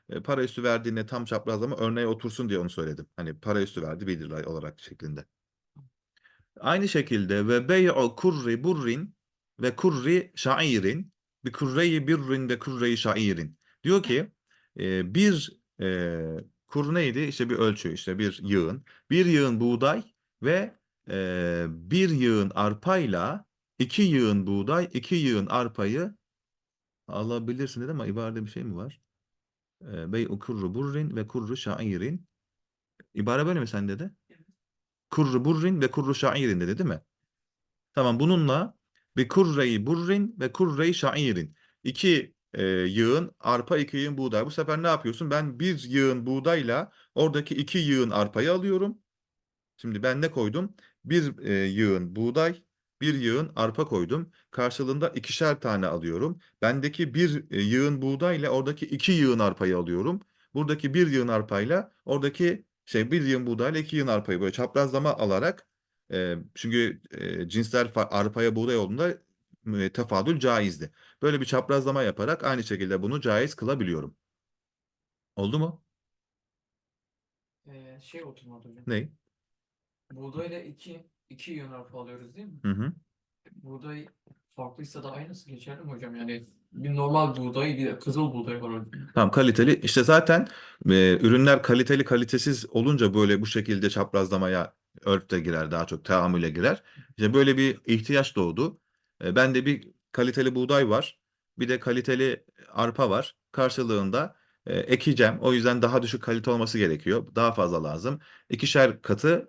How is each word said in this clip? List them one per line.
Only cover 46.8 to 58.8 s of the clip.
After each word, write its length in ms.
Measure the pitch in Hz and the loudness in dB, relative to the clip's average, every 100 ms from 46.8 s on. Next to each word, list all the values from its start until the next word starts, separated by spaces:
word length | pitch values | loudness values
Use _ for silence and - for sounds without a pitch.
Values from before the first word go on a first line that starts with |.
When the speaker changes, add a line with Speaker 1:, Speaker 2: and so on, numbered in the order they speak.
| 202 _ _ - | -4 _ _ 0
Speaker 1:
oradaki 400 | 156 147 147 - | 2 0 -2 -6
iki 220 | 147 185 | -2 0
yığın 320 | 147 135 113 | 2 2 2
arpayı 420 | 101 101 113 151 | 0 0 0 0
alıyorum. 460 | 185 196 185 202 233 _ _ _ _ _ _ _ _ | 0 0 0 -2 -6 _ _ _ _ _ _ _ _
Şimdi 260 | 113 104 | -6 -2
ben 180 | 127 131 | 0 0
ne 100 | 156 | -2
koydum? 420 | 147 107 139 196 - _ _ 123 | 0 -2 -2 -6 -10 _ _ 0
Bir, 320 | 170 147 - | 0 0 -4
e, 280 | 104 98 95 | -2 0 0
yığın 480 | 101 107 92 90 101 | 2 2 2 -2 -4
buğday, 480 | 117 139 165 175 _ _ _ _ | -2 0 0 -2 _ _ _ _
bir 120 | 151 | -2
yığın 380 | 139 117 123 160 - | 0 0 -2 -2 -2
arpa 300 | 113 110 151 | -2 -2 -2
koydum. 460 | 101 87 147 165 _ _ | -2 0 -4 -6 _ _
Karşılığında 580 | - 123 120 131 143 165 | -4 -2 -2 -4 -2 -4
ikişer 500 | 120 - - 156 143 | -4 -8 0 0 0
tane 280 | 120 101 90 | -2 -2 -2
alıyorum. 520 | 82 82 85 156 175 _ _ | -2 -4 -4 -4 -6 _ _
Bendeki 520 | 110 135 143 147 156 | 0 0 -2 -4 -4
bir, 380 | 131 175 147 - | 0 0 0 -4
e, 100 | - | -2
yığın 400 | 101 123 143 139 | 0 2 2 0
buğdayla 480 | 135 135 175 160 147 | -2 -2 -2 -2 -2
oradaki 360 | 131 135 147 | -2 -2 -6